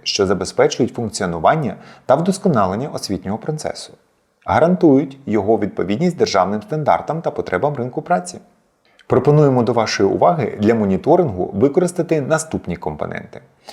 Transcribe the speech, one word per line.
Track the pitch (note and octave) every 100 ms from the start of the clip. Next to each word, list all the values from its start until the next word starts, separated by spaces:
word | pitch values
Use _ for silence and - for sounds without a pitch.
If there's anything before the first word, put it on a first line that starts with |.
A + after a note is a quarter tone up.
що | - - F#2+
забезпечують | F#2 F#2 - D3+ - A#2
функціонування | - A2 - F#2+ E2 F#2+ D#3 B2 - - - -
та |
вдосконалення | C#3 F#3 F#3 G3 B2 F#2 G2+ D3+
освітнього | A2+ - F2+ F#2+ G#2+
процесу, | - D3+ - - - - _ _ _ _
гарантують | - G#2 E3 F#3 E3 C3+ D#3 - -
його | G#2+ G2 A2
відповідність | G2+ - F2+ G#2+ F3+ E3
державним | A2 G2 F#2 G#2+
стандартам | - D#3 B2+ E2+ - D#3+
та | D#3+
потребам | - - F2+ D3
ринку | C3+ B2 D#3
праці. | D3+ F3+ F3+ - _ _ _ _ _ _ -
Пропонуємо | A#2+ D3 D3+ C#3+ B2+
до | A#2
вашої | A#2 G#2+ - G2
уваги | G2 D#3 E3 G#2 G2
для | G#2+
моніторингу | A#2 G3 F#2+ C3 F3 D#3 F2+ -
використати | G2+ C#3 F3+ F3 F3+ D#3 D#3+
наступні | C3 D3+ - F#2+ - E2+
компоненти. | E2+ D2+ F2 E2+ - - _ _ -